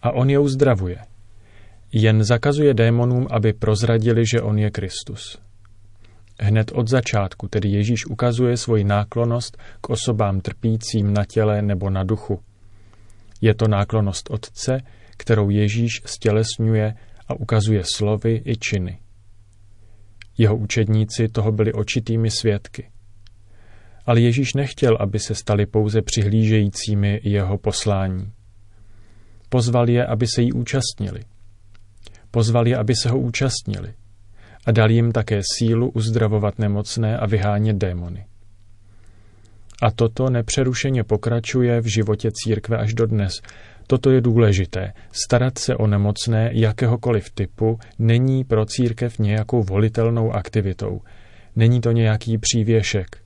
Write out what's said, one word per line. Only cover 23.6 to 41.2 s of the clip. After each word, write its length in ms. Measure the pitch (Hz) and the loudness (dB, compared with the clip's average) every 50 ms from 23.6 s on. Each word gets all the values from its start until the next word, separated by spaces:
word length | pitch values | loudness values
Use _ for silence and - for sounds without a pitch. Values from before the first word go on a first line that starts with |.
| - - - - - - - - - | -20 -20 -20 -20 -20 -20 -20 -12 -2
Ale 140 | - 120 117 | 0 4 4
Ježíš 340 | 117 120 117 131 139 123 - | 4 4 4 2 -2 -2 -2
nechtěl, 420 | 135 143 131 - - - 123 113 - | -2 -4 -4 -2 0 2 2 2 2
aby 180 | 104 98 101 107 | 0 -2 -2 -4
se 160 | - - 107 | -4 -4 -8
stali 320 | - - - 107 101 104 | -8 -2 0 2 2 0
pouze 360 | - - 110 107 104 104 113 107 | 0 0 0 0 2 0 0 -2
přihlížejícími 1160 | - - 117 101 104 104 110 110 107 110 110 104 101 - - - - 107 101 101 101 101 107 - | 0 -2 0 0 2 2 2 4 4 4 4 2 0 -2 -6 -6 -4 -2 0 0 0 0 -2 -2
jeho 340 | 104 101 101 98 92 98 98 | 0 0 0 0 0 -2 -2
poslání. 760 | - 107 101 - - 107 101 95 95 95 92 92 95 101 - - - - - - - - - - - - - - - - - - - - - - - - | -2 -4 -4 -2 -2 0 0 0 0 -2 -4 -6 -8 -10 -14 -18 -20 -20 -20 -20 -20 -20 -20 -20 -20 -20 -20 -20 -20 -20 -20 -20 -20 -20 -20 -20 -10 -2
Pozval 400 | - 123 113 120 120 123 120 120 | 0 0 0 2 2 2 4 4
je, 180 | 120 120 123 | 4 2 2
aby 200 | - 113 107 123 | 0 0 -2 -2
se 160 | 117 - - 120 | -2 0 0 0
jí 100 | 120 - | 0 0
účastnili. 680 | 123 120 - - 135 123 - - - 104 101 - - - - - - - - - - - - - - - - - - - - - - - - | -2 -4 -2 -2 -2 -2 -4 -6 -6 -8 -8 -8 -10 -14 -16 -20 -20 -20 -20 -20 -20 -20 -20 -20 -20 -20 -20 -20 -20 -20 -20 -20 -20 -20 -4
Pozval 360 | - 117 113 113 113 120 117 | -2 0 0 2 2 2 4
je, 100 | 117 123 | 2 2
aby 180 | 123 110 104 127 | 0 0 0 0
se 160 | - - 117 | 0 0 0
ho 80 | 120 135 | 0 0
účastnili. 760 | 127 120 117 - 139 131 - - - - 101 92 92 101 - - - - - - - - - - - - - - - | -2 -2 -2 -2 -2 -2 -2 -4 -6 -6 -8 -8 -8 -12 -14 -18 -20 -20 -20 -20 -20 -20 -20 -20 -20 -20 -20 -8 -2
A 40 | - 113 | 0 2
dal 180 | 110 110 110 | 4 4 4
jim 220 | 113 117 117 117 110 | 4 4 2 2 0
také 280 | 117 107 - 110 101 95 - - | -2 -2 0 -2 -2 -2 -4 -4
sílu 320 | - 117 113 117 113 120 127 | -2 0 0 2 2 0 -2
uzdravovat 680 | - 113 107 113 110 113 110 107 107 107 104 104 98 - | -2 -2 -2 0 0 0 0 2 2 0 0 -2 -2 -2
nemocné 600 | 110 104 104 104 107 - - 117 113 107 110 120 | -2 -2 -2 -2 -4 -6 -4 -2 -2 -2 -2 -2
a 80 | - | -2
vyhánět 500 | 101 107 104 95 104 104 104 107 110 107 | 0 0 0 0 0 0 0 2 0 0
démony. 500 | 98 101 92 90 87 87 87 92 - - - - - - - - - - - - - - - - - - - - - - - - - - - - - - - - - - | 0 -2 -2 -4 -6 -8 -8 -10 -12 -14 -16 -20 -20 -20 -20 -20 -20 -20 -20 -20 -20 -20 -20 -20 -20 -20 -20 -20 -20 -20 -20 -20 -20 -20 -20 -20 -20 -20 -20 -8 -2 -2
A 80 | 110 | -2
toto 400 | - - 120 113 113 - 127 131 | 2 2 0 0 0 0 -2 0
nepřerušeně 760 | 127 120 113 - - - 131 127 127 - - 139 135 123 110 | 0 -2 -2 -2 -2 0 0 0 -2 -2 -2 -2 -2 -2 0
pokračuje 760 | - 110 104 | 0 -2 -2